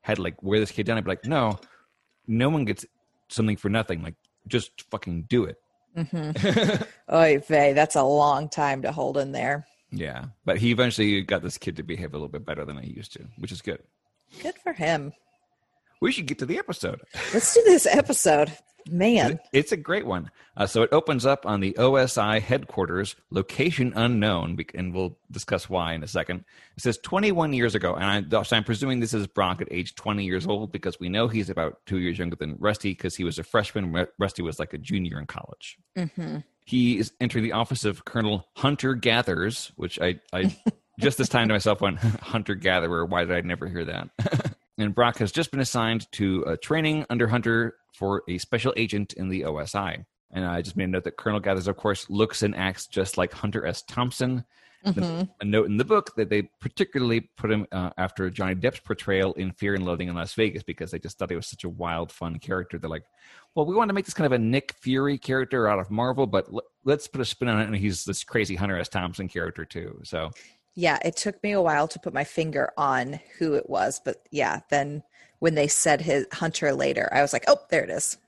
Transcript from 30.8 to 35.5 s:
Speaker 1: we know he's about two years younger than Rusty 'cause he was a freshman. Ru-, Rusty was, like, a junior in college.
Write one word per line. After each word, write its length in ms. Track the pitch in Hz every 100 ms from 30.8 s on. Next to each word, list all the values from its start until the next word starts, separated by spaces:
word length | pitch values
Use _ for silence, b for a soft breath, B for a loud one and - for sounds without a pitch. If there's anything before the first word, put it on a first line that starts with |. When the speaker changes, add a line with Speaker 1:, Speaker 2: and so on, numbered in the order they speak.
| 95 -
Speaker 1:
we 100 | 90
know 180 | 101 117
he's 220 | 110 90
about 340 | 87 80 - -
two 100 | 95
years 220 | 90 87
younger 160 | 87 82
than 220 | 76 73
Rusty 340 | 104 107 101
'cause 220 | 90 90 -
he 80 |
was 160 | 87 80
a 40 |
freshman. 480 | 80 113 101 107 92
Ru-, 160 | 82 90 -
Rusty 240 | 101 -
was, 160 | 85 76
like, 140 | 78
a 40 | 76
junior 400 | - 98 87 73
in 60 | 73
college. 540 | - -